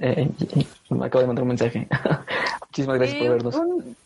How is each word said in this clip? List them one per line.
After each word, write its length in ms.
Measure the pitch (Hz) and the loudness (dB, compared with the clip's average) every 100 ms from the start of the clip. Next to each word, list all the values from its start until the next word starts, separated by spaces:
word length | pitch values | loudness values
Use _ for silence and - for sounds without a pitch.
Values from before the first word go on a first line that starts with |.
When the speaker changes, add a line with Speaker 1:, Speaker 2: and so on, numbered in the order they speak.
Speaker 1:
Eh, 280 | 131 - 139 - - | 0 2 0 0 0
eh, 120 | 143 - - - | 0 0 -6 -4
me 160 | 127 127 | -2 2
acaba 160 | 131 | 4
de 40 | 127 | 4
mandar 160 | 120 | 2
un 60 | 123 | 0
mensaje. 380 | 120 117 113 117 | 2 0 0 -2
<laughs> 760 | 139 - 147 - - - - - | -2 0 -4 -4 -6 -4 -6 -10
Muchísimas 280 | - 135 131 | -4 0 2
gracias 200 | 127 143 | 0 0
Speaker 2:
Sí, 60 | 123 | 2
Speaker 1:
por 80 | 120 | 2
vernos. 180 | 120 | 0
Speaker 2:
un, 420 | 294 339 359 247 233 | -2 -2 -4 -6 -16